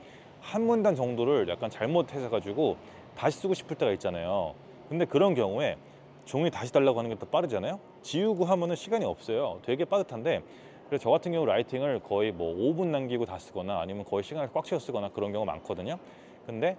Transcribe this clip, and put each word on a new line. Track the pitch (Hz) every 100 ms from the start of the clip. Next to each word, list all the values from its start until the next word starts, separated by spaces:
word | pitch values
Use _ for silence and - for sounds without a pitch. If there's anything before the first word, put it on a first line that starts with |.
| - - - -
한 | - 208 226
문단 | 233 208 139
정도를 | 123 120 120 143 90
약간 | 87 113
잘못해서 | - 113 170 131 139 123
가지고 | 110 98 110 139 - - - - -
다시 | 135 -
쓰고 | 190
싶을 | 185 - 156
때가 | 127
있잖아요. | 95 98 87 85 98 80 - - - -
근데 | 160 175
그런 | 143 196 131
경우에 | 101 110 135 78 - - - - -
종이 | 131 165
다시 | - 120
달라고 | 147 135 117
하는 | 117
게 | 107
더 | -
빠르잖아요. | 156 170 104 110 196 - -
지우고 | - 156 214 185 175
하면은 | 185 170 165
시간이 | - 226 123
없어요. | 85 - 113 135 87
되게 | - 131 165
빠듯한데, | 202 185 117 139 156 - - - - -
그래서 | 139
저 | 117
같은 | 160 175
경우 | 165 135
라이팅을 | 101 120 127 143 117
거의 | - 101 110
뭐 | 85 85
오 | 87 123 165
분 | 180
남기고 | 143 131 123 110
다 | 92
쓰거나 | - 95 92 95
아니면 | 87 101
거의 | 98 101
시간을 | 98 151 131
꽉 | 156 -
채워 | 165
쓰거나 | - 120 101
그런 | - 101
경우가 | 104 101
많거든요. | 78 - 90 101 175 - - - - -
근데 | 113 165